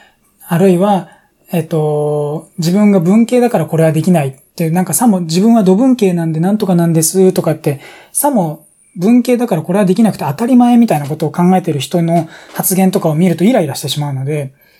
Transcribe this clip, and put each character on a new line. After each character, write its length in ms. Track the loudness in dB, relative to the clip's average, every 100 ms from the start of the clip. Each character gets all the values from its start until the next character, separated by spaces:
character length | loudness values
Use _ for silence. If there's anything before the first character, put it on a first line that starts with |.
| _ _ _ _ -6
あ 120 | 0
る 120 | 2
い 80 | 2
は、 320 | 2 -2 -4 -20 _ _ _
え 80 | -6
っ 80 | -4
と、 800 | -2 -2 -2 -2 -4 -4 -8 -12 -6
自 140 | -2
分 200 | 2 2
が 80 | 2
文 260 | 2 2 2
系 140 | 2
だ 100 | 2
か 80 | 0
ら 80 | -2
こ 100 | 0
れ 80 |
は 80 | 0
で 100 | 0
き 80 | 2
な 140 | 0
い 40 | 0
っ 120 | -8 _ -6
て 80 |
い 40 | -2
う、 40 |
な 100 | -2
ん 20 | -2
か 80 |
さ 120 | 0 0
も 140 | 0
自 220 | -2 0
分 100 | 2
は 100 | 2
土 140 | 2 2
文 200 | 2 2
系 180 | 0
な 100 | 0
ん 80 | -2
で 80 | -2
な 100 | -2
ん 80 | 0
と 80 | 0
か 80 |
な 120 | 0 2
ん 80 |
で 80 | 0
す 300 | 0 2 2
と 100 | 2
か 100 | -2
っ 20 | -2
て、 240 | -4 -6 -12 -20 -12
さ 200 | -4 -2
も 360 | 0 -2 -6 _ _ _ -4
文 260 | 2 2
系 140 | 2 -2
だ 100 | 0
か 100 | -4
ら 60 |
こ 100 | -2
れ 60 | 0
は 60 |
で 100 | 0
き 80 | 2
な 100 | 2
く 40 | 0
て 80 |
当 100 | -8
た 120 | -4 2
り 100 | 4
前 200 | 4 4
み 100 | 2
た 100 | 0
い 40 |
な 80 | -4
こ 80 | -6
と 100 | -4
を 60 |
考 220 | 0 2 2
え 60 |
て 100 | 0
る 80 | -6
人 220 | -4 -2
の 260 | 0 -2 -2 -12 -16
発 200 | -8 -4
言 160 | 0 0
と 100 | 0
か 80 | -2
を 60 |
見 140 | 0 0
る 80 | 2
と 80 |
イ 80 | 2
ラ 80 | 2
イ 60 | -2
ラ 80 |
し 60 | -6
て 80 | -8
し 120 | -6
ま 100 | -6
う 40 |
の 100 | -6
で、 300 | -6 -6 -8 -14 _ _